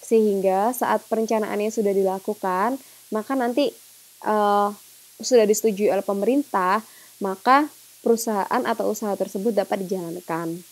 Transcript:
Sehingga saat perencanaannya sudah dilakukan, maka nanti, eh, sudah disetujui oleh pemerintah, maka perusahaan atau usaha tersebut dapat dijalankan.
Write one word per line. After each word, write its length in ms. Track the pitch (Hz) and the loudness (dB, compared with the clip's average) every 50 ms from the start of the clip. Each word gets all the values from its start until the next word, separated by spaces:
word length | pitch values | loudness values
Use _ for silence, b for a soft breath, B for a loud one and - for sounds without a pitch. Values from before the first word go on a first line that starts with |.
Sehingga 720 | - - 233 226 220 214 196 196 185 190 185 190 202 233 254 | -2 2 2 4 4 4 2 2 0 2 2 2 0 0 0
saat 320 | - - - 214 214 - - - | -2 0 0 0 -2 0 -2 -2
perencanaannya 560 | 220 226 220 240 220 214 - 202 208 208 214 | -2 0 0 0 -2 -2 -2 -4 -4 -4 -4
sudah 240 | 220 - 214 202 196 | -2 0 0 0 2
dilakukan, 880 | 196 196 190 185 196 - - 214 - - 190 180 185 196 226 262 269 B B B B B B - | 2 2 0 -2 -4 -6 -8 -8 -4 -4 -2 0 0 0 0 -2 -4 B B B B B B -6
maka 200 | 220 214 - 277 | -6 -4 -4 -2
nanti, 320 | 269 240 240 247 262 285 247 - - - - - - - - - - - | -2 -2 0 0 0 0 0 -2 -8 -20 -20 -20 -20 -20 -20 -20 -10 -4
eh, 440 | - 214 214 - 202 202 202 202 202 208 208 - - - - - - - - | -2 0 2 2 4 4 2 2 0 -2 -8 -16 -20 -20 -20 -20 -20 -20 -12
sudah 240 | 226 - 262 240 214 | -4 2 4 4 6
disetujui 480 | 208 214 214 - 226 208 185 208 208 147 | 6 2 2 2 0 0 2 0 0 2
oleh 80 | 190 | 0
pemerintah, 800 | 196 - 202 196 202 208 254 285 285 - - 196 185 180 190 220 214 B B B B B B B | 0 -2 -2 -2 0 2 2 0 0 0 -2 0 2 2 0 0 -2 B B B B B B B
maka 480 | 202 196 190 190 - 240 262 277 302 294 - - - - - - | -6 -6 -6 -4 2 4 4 4 4 0 -6 -18 -20 -20 -20 -6
perusahaan 640 | - 233 233 226 - 240 214 202 190 - - 247 - | 0 0 0 2 2 -2 -2 -2 -2 -2 -2 -2 -2
atau 320 | - 233 220 202 196 214 | -2 -4 -2 -2 -4 -4
usaha 160 | 214 226 208 196 | -4 -4 -6 -4
tersebut 400 | 190 190 190 - 202 190 240 220 | -4 -4 -6 -6 -4 -2 -2 0
dapat 320 | 196 190 - - 208 196 | 0 -2 -2 -2 -6 -4
dijalankan. 720 | 175 190 185 175 165 165 180 180 - 170 160 170 165 165 175 180 - | -4 -4 -6 -6 -8 -10 -12 -8 -6 -6 -6 -4 -6 -8 -8 -12 -16